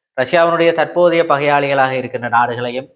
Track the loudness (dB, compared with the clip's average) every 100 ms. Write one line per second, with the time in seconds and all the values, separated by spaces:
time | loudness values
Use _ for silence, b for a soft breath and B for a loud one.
0 | _ -6 0 2 2 2 2 0 -2 2
1 | 2 2 0 0 2 0 0 0 0 -2
2 | -6 -8 -2 0 0 -2 -6 -8 -10